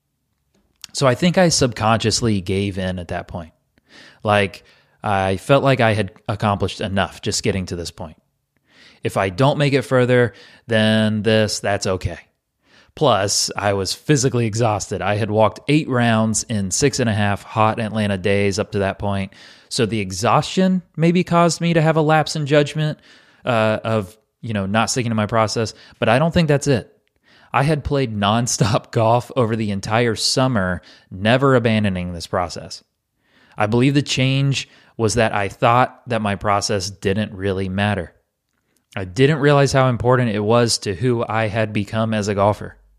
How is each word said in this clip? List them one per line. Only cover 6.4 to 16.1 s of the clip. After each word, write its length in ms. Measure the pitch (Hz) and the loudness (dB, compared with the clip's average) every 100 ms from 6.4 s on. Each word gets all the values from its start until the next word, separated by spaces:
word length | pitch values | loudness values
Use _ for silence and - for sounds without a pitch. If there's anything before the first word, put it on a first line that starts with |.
| 110 101 95 - | -2 0 -4 -4
enough 400 | 107 98 87 - | -4 -2 -2 -4
just 220 | - - | -8 -4
getting 240 | 117 95 87 | -2 -4 -6
to 100 | 87 | -8
this 140 | 82 | -10
point. 260 | - 85 80 _ _ _ _ _ _ - _ | -14 -18 -18 _ _ _ _ _ _ -20 _
If 160 | 117 107 | -6 -2
I 100 | 98 | -2
don't 300 | 90 131 143 | 2 0 2
make 160 | 143 | 0
it 80 | 131 | 0
further 500 | 120 131 123 123 120 - - - - | 2 0 4 4 2 -2 -20 -20 -2
than 560 | 110 110 110 107 107 | 2 2 2 2 0
this, 380 | 107 110 107 - | 2 2 2 -2
that's 260 | 104 101 104 | -4 -2 -2
okay. 340 | 92 92 80 _ _ _ _ _ _ _ | -4 -4 -10 _ _ _ _ _ _ _
Plus, 560 | - 147 104 101 - - | 0 2 4 2 -2 -4
I 200 | - 101 | -2 -2
was 180 | 101 92 | -2 -4
physically 540 | - - 151 127 120 117 | -8 -2 0 0 0 -2
exhausted. 560 | 107 117 104 - 98 | 0 0 -2 -4 -4
I 140 | 92 104 | -2 -2
had 140 | 107 | 0
walked 300 | 107 107 - - | 2 2 0 0
eight 200 | 151 - | 0 0
rounds 520 | 123 120 | 0 2